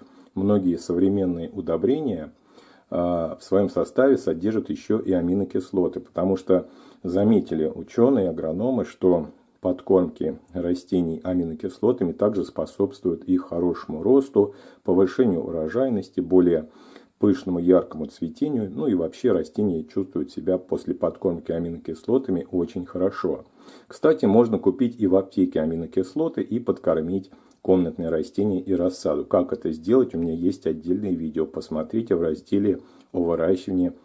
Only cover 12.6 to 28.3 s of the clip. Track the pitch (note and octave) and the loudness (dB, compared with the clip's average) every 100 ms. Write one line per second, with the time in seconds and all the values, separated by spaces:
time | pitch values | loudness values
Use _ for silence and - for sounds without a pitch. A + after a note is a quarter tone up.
12.6 | D#2+ - G2 - F#2 E2 - F2+ - F2 | -6 -2 -4 -2 -4 -4 0 -2 0 -2
13.6 | F2 E2 - D#2 G2 C3+ C3+ G#2+ G2+ - | -2 -2 -6 -2 2 4 4 2 2 0
14.6 | - - - F2+ F#2+ - B2 F2 D2 E2 | -20 -10 0 4 4 2 2 0 -2 -4
15.6 | D#2 G#2 C3+ A2 - - F2 F#2 F2 E2 | -4 -2 -2 -2 -4 -4 2 4 6 4
16.6 | D#2 - - - _ - G#2 F#2 - F2 | -2 -16 -20 -20 _ -2 0 0 -2 -2
17.6 | E2+ - - D#2 D2+ - E2+ D#2 D3 C3+ | 4 4 4 -6 -10 -8 -10 -4 -4 -2
18.6 | G2+ B2 D3+ F#2 E2 - B2 F2+ D#2+ - | -4 -4 -2 0 -2 -2 0 0 0 -2
19.6 | G#2 E2 D#2 - F#2 E2+ C#2+ - D#2 F2+ | 0 -2 -4 -6 -4 -4 -6 -6 -2 -2
20.6 | - D#2+ - - E2 - F#2+ E2+ - E2 | -2 -6 -4 -4 -4 -2 -2 -2 -4 -4
21.6 | E2+ E2 - D#2+ - B2 C3 F2+ - F2+ | -4 -8 -10 -8 0 0 0 -4 -2 -4
22.6 | E2+ - F2 F2 F#2+ - F2+ E2 - _ | -4 -6 -8 -2 -2 -2 -4 -4 -8 _
23.6 | - - - - D3+ D#3+ A2 G#2+ A#2+ G#2 | -20 -20 -20 0 2 2 4 6 4 2
24.6 | G2+ F#2 A#2+ - G2 F#2+ F#2+ - F2+ E2 | 0 2 0 0 2 2 2 0 0 0
25.6 | D#2 E2 E2 F#2 F2+ - D#3+ - G2+ A2+ | -2 -4 -4 -2 -2 -2 -4 -4 -4 -4
26.6 | A#2+ - - D#2+ D#2+ F#2+ - - _ _ | -2 -2 0 0 0 -4 -6 -18 _ _
27.6 | - F#2 E2+ D#2 E2 D#2+ D2+ | 2 2 2 -2 -2 -2 -2